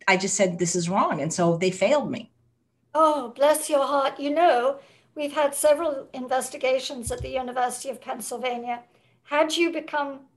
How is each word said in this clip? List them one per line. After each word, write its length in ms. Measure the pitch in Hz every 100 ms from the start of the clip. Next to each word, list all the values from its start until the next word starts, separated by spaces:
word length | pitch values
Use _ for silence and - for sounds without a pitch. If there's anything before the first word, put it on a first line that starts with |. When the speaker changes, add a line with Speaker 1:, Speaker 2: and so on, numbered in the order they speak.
| -
Speaker 1:
I 100 | 185
just 200 | 190 -
said, 220 | 190 170
"This 180 | 175 185
is 120 | 170
wrong." 320 | 196 339 160
And 120 | 147
so 240 | - 170 165
they 160 | 185
failed 380 | 190 202 294 185
me. 200 | 120 - _ _ _ _ _ _
Speaker 2:
Oh, 380 | 294 320 294 240
bless 340 | 247 285 311 -
your 180 | 285 269
heart. 340 | 285 269 269
You 140 | 285
know, 440 | 302 349 247 254 277 - _ _ 302
we've 160 | 294
had 200 | 294 285
several 520 | 285 302 294 330 269 -
investigations 960 | 262 247 262 254 294 262 262 262 262 226
at 120 | 247
the 80 | 262
University 580 | 262 247 247 247 - 269
of 120 | 226
Pennsylvania. 840 | 254 254 208 240 247 240 240 240 - _ _ _
Had 320 | - 294 311 330
you 140 | 339
become, 560 | 311 302 302 277 269 -